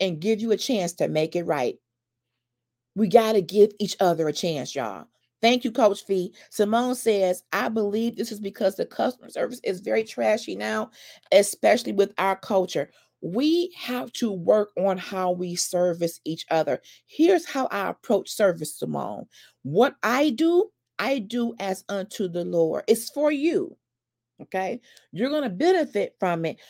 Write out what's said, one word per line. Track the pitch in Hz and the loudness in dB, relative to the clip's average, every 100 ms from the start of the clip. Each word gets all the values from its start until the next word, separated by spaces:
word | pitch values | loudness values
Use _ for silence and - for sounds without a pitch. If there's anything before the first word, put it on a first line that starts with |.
and | 190 156 | -4 -2
give | 196 220 | -2 0
you | 226 | 0
a | - | -2
chance | - 214 175 | 0 -2 -2
to | - 151 | -2 -2
make | 156 160 175 | 0 -2 -2
it | |
right." | 170 147 123 - _ _ _ _ _ _ _ _ _ _ _ | -2 -2 -2 -6 _ _ _ _ _ _ _ _ _ _ _
We | 185 208 | -2 6
gotta | 233 220 220 | 6 6 2
give | 160 202 208 - | 2 6 6 4
each | 202 - | -6 0
other | 185 165 156 | 0 2 -2
a | |
chance, | 147 180 151 - | -2 -4 -4 -6
y'all. | 139 113 95 - _ _ - | -6 -8 -8 -16 _ _ 0
Thank | 233 247 | 2 2
you, | 240 | 0
Coach | 233 214 196 | 2 2 2
Fee. | - 190 180 - - | -2 -2 -2 -10 -8
Simone | - 208 226 254 254 | 0 2 2 0 0
says, | 226 202 185 180 - | 2 2 2 0 -4
"I | 190 247 | -2 -2
believe | 220 202 214 233 233 | 0 0 0 -2 -4
this | 233 | -8
is | 214 | -8
because | 202 - 196 | -10 0 -2
the | - | 0
customer | - - 247 - - | -8 -4 -4 -4 -10
service | - - 247 | -6 -6 -6
is | - 185 | -6 -6
very | 214 220 | -2 -2
trashy | 220 - 220 214 - 190 | -2 -2 0 0 -4 -8
now, | 214 220 220 - - - - | -4 -4 -6 -12 -20 -12 4
especially | 190 202 - 214 226 - | 4 4 2 2 2 2
with | 202 196 - | 0 2 2
our | 190 | 0
culture. | 190 - 196 180 156 147 _ _ - | -2 0 0 2 -2 -6 _ _ -14
We | 160 190 302 339 359 - | -6 0 2 2 0 -6
have | - 247 262 | -8 -6 -6
to | - 233 | -4 -4
work | 190 175 214 208 - | -2 2 2 2 0
on | 196 185 | 0 -2
how | - 190 185 | -4 -4 -2
we | 180 180 | -2 -4
service | 175 - 180 180 170 170 - | -6 -4 0 0 0 -4 -6
each | - 160 - | -8 -8 -2
other." | 160 151 131 - - _ | -2 0 -4 -8 -20 _
Here's | - 330 359 | 2 4 4
how | 339 269 262 | 0 -4 -4
I | 202 180 | -4 -6
approach | 180 - 202 - | -6 -2 -2 -2
service, | - 202 165 151 - | 0 2 0 -6 -8
Simone. | 156 143 135 104 - - - _ | -6 -6 -6 -10 -16 -20 -20 _
What | 131 165 254 - | -2 2 2 2
I | 214 247 302 | -2 2 0
do, | 226 330 349 440 _ _ - | 2 2 2 0 _ _ -6
I | 214 277 | -2 -2
do | 202 240 233 226 | -4 -4 -4 -4
as | 196 185 - | -6 -6 -6
unto | 202 190 - 185 | -8 -8 -6 -4
the | 175 | -4
Lord. | 175 175 160 - - | -2 0 2 0 2
It's | 226 - | 2 2
for | 285 302 | 0 0
you, | 294 311 233 120 - _ _ _ _ _ - | 2 0 0 -4 -10 _ _ _ _ _ -20
okay? | 131 190 190 240 _ - _ | -8 -4 -4 -6 _ -20 _
You're | 160 254 | -4 -2
gonna | 302 262 | -2 -4
benefit | 180 330 370 294 202 190 - | 0 2 2 0 -2 -4 -4
from | 185 170 165 | -2 -2 -4
it, | - | -6